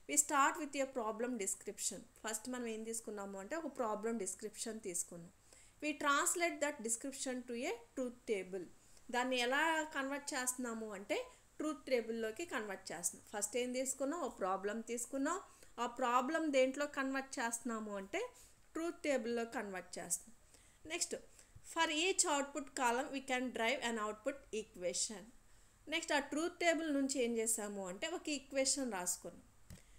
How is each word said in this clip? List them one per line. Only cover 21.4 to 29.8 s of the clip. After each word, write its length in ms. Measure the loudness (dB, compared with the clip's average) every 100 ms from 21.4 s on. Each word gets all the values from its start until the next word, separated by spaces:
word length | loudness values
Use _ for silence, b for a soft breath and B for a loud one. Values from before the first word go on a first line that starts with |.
| B B -6
for 200 | 2 2 4
each 260 | 4 4 4
output 420 | 4 2 -4 -6
column 360 | 2 4 4 0
we 100 | -4
can 200 | 0 0 0
derive 320 | 2 2 2
an 180 | 0 0
output 400 | -2 -2 -4 -4 -6
equation. 680 | -6 -6 -4 -2 0 -2 -4 -12 -20 b b b b -4
నెక్స్ట్ 260 | -2 2
ఆ 60 | 2
ట్రూత్ 400 | 2 0 0 2
టేబుల్ 340 | 4 4 2
నుంచి 300 | 2 2 2
ఏం 140 | 2 2
చేసాము 500 | 2 0 -2 -4 -6
అంటే 200 | -4 -4
ఒక 220 | -2 -2
ఈక్వేషన్ 640 | -4 -2 2 2 2 0
రాసుకున్నాం. 540 | -2 -2 -2 -6 -14 -20 -20 -18 B